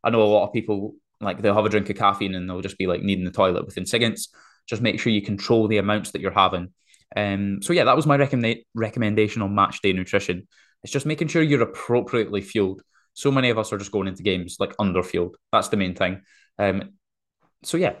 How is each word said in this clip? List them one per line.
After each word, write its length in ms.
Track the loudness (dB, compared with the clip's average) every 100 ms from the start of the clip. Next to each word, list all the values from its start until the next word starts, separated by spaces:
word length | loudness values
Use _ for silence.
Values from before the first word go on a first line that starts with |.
I 60 | 0
know 120 | 4
a 40 | 6
lot 200 | 4 2
of 80 |
people, 420 | -2 -4 -4 -4 -12 _ _
like, 200 | -8 -2
they'll 140 | 2 4
have 100 | 4
a 40 |
drink 200 | 0 -2
of 80 | 0
caffeine 380 | 0 2 -4 -6
and 120 | -8
they'll 140 | -8
just 160 | -10 -4
be, 100 | -2
like, 140 | -2
needing 240 | 0 -2 -2
the 60 |
toilet 340 | 2 2 2 -4
within 200 | -8 -4
seconds. 440 | 0 0 -2 -12 _ -20 _ -10
Just 140 | -2
make 180 | -2 0
sure 140 | 0
you 80 | 0
control 460 | 0 -8 2 2 4
the 100 | 2
amounts 340 | 0 -2 -4
that 100 | -6
you're 100 | -4
having. 420 | 2 2 0 -8 _ _ _ _ -4
Um, 460 | -2 -2 -2 -4
so 100 | 0
yeah, 140 | 2 4
that 100 | 4
was 100 | 4
my 120 | 4
recommenda-, 480 | 4 2 0 -2 _ -4
recommendation 680 | -4 0 0 2 2 0
on 140 | -2 2
match 260 | 2 2
day 120 | 0
nutrition. 520 | 0 0 -2 0 -6 -8 _ _ _
It's 80 | -6
just 140 | -4 -4
making 240 | -4 -2
sure 120 | 2
you're 200 | 2 2
appropriately 800 | 2 -2 0 0 2 -2 0 -4
fueled. 400 | -2 0 0 -2 _ _ _
So 180 | -2 0
many 180 | 2 2
of 80 | 0
us 140 | -2
are 60 | -6
just 140 | -4
going 160 | -4 -4
into 160 | -2
games, 340 | -2 -2 -4 -6
like, 160 | -6 0
underfueled. 580 | 0 0 -2 -2 -4 -6 _
That's 160 | 0 2
the 80 | -2
main 180 | -2 0
thing. 260 | -2 -2 _ _ _ -2
Um, 320 | 0 0 -6 _ _ _ _ _ _ _
so 140 | -6 0
yeah 160 | 0 -2